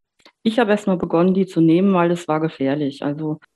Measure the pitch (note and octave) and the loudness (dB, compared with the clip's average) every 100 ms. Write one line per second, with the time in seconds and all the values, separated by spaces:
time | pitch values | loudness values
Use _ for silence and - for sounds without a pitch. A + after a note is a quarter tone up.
0 | _ _ - _ A3+ A3+ A3+ G#3 - F3+ | _ _ -20 _ -2 0 0 0 0 -2
1 | F3 E3+ F3+ F#3 F#3 E3+ E3 D#3+ G3 F#3 | 0 2 2 2 0 2 4 4 4 2
2 | E3+ F3 - D#3 D#3+ - C3+ C#3+ C#3+ - | 2 0 -2 -2 -2 -4 -4 -2 -4 -4
3 | C#3+ D3 D#3 D3+ _ | -6 -6 -6 -8 _